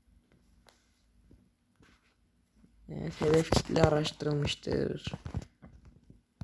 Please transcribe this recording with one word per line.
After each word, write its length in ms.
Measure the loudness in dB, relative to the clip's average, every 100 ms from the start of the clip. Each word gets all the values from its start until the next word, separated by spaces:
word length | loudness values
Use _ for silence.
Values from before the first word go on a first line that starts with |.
| _ _ _ _ _ _ -20 _ _ _ _ _ _ -20 _ _ _ _ _ _ _ _ _ _ _ _ -20 _ -14
Evet, 320 | -10 -8 -2
hedef 300 | 4 4 4
kitle 320 | 0 2 4
araştırılmıştır. 1300 | 4 4 0 -4 -4 -2 -2 -4 -2 -2 -2 -4 -8 -12 -10 -10 -10 _ -20 -20 -20 -20 _ -20 _ _